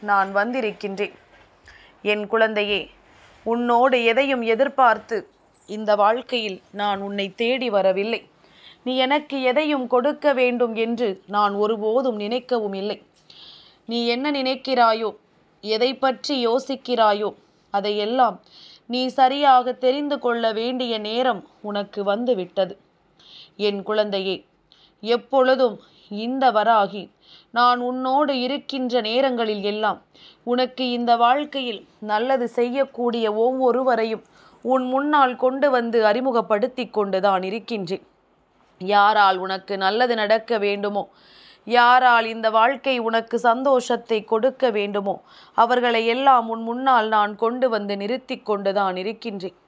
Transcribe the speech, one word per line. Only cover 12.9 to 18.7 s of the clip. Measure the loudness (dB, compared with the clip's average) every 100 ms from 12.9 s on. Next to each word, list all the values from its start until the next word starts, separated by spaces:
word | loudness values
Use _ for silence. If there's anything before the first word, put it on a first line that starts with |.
| -8 _ _ _ -20 -20 -20 -20 _ -8
நீ | -4 -2
என்ன | -2 -2
நினைக்கிறாயோ, | -2 -2 -4 -2 2 4 2 -2 -8 _ _ _ _
எதை | -4 0 0
பற்றி | 0 -2 -2 -4 -2 0
யோசிக்கிறாயோ, | 0 -2 -8 -4 2 2 2 -2 -8 _ _ _
அதையெல்லாம் | -4 -2 -2 -2 2 0 0 _ -20 -20